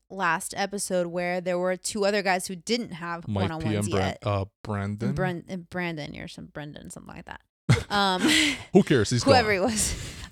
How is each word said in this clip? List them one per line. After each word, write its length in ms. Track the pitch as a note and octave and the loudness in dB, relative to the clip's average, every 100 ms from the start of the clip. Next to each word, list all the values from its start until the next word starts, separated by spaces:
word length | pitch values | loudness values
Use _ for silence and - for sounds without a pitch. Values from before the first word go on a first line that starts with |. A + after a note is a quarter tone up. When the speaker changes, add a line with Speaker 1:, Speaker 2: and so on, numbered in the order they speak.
| _ | _
Speaker 1:
last 440 | F#3+ F3+ E3 - - | -2 0 0 -2 -4
episode 520 | G3 G3+ - F3+ F3 | -4 -4 -2 0 0
where 340 | F3 F3 F#3 | -2 -2 -2
there 180 | F3 F3 | 0 0
were 160 | F#3 F#3 | 0 -2
two 300 | - A3 G3 | -4 0 2
other 160 | G#3 | 2
guys 260 | F#3+ F#3 - | 2 0 -2
who 80 | F#3 | -8
didn't 360 | - A#3+ A3+ | -2 -2 -2
have 360 | D#3+ E3+ E3+ E3 | -8 -8 -8 -2
Speaker 2:
Mike 200 | G2+ G2 | 0 0
P 20 | |
Speaker 1:
one-on-ones 320 | F#2+ G#2+ G#2 G2+ | 0 0 0 0
Speaker 2:
and 40 | |
Bran-, 160 | G2 F#2+ | 0 0
Speaker 1:
yet. 120 | - | -2
Speaker 2:
uh, 220 | - G2+ G2 _ | -2 0 -2 _
Brandon? 500 | - G2+ G2 G#2 B2 | -6 -4 -2 -2 -2
Speaker 1:
Bren-, 380 | C#3+ F#3 E3+ - | 0 -2 -2 -8
uh, 40 | F#3 E3+ | -10 -8
Brandon 480 | F#3 F3 D#3+ D3 - | -6 -4 -4 -8 -10
or 120 | E3 | -12
some 160 | - D#3+ | -14 -14
Brendan, 440 | - D3 - F3+ | -12 -12 -12 -14
something 240 | - - | -16 -16
like 120 | - - | -18 -16
that. 160 | - - _ - | -16 -18 _ 2
Speaker 2:
<laughs> 200 | - - | 2 2
Speaker 1:
Um, 320 | G3+ G3 F#3 D4 D#4 D4+ C4 - | 2 2 4 4 4 4 0 2
Speaker 2:
Who 120 | F#3+ | 4
cares? 260 | - C#3 G2+ | 6 4 4
He's 140 | B2 | 2
Speaker 1:
whoever 260 | C4+ C4 G#3+ G3 | 6 6 6 2
Speaker 2:
gone. 100 | G#3 | 2
Speaker 1:
he 40 | |
was. 400 | G#3+ - - - - - | 0 -2 -2 -8 -12 -12